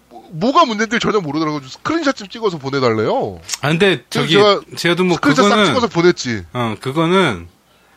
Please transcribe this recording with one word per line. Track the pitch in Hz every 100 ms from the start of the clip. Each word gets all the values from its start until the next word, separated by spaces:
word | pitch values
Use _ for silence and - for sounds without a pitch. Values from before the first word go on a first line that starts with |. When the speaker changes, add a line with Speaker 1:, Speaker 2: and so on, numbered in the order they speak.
| _ 240 -
Speaker 1:
뭐가 | 160 233 302
문제인지 | 285 208 220 226
전혀 | - 208
모르더라고요. | 151 156 156 147 131
스크린샷 | - - 330 285 262
좀 | 196
찍어서 | 233 214 165
보내달래요. | 135 139 127 110 127 254 123 87 - -
Speaker 2:
아, | 139
근데 | 165 196 147 -
Speaker 1:
그래서 |
Speaker 2:
저기, | 143 143
Speaker 1:
제가 | 196 208 180 - 120
Speaker 2:
쟤도 | 170 175
뭐 | 185 160
Speaker 1:
스크린샷 | 285 269
싹 | 202
Speaker 2:
그거는 | 214 185
Speaker 1:
찍어서 | 233 220
보냈지. | 170 180 - 127 107 85
Speaker 2:
어, | 123 113 104
그거는 | 131 156 165 190 160 90 87 _ _ _ _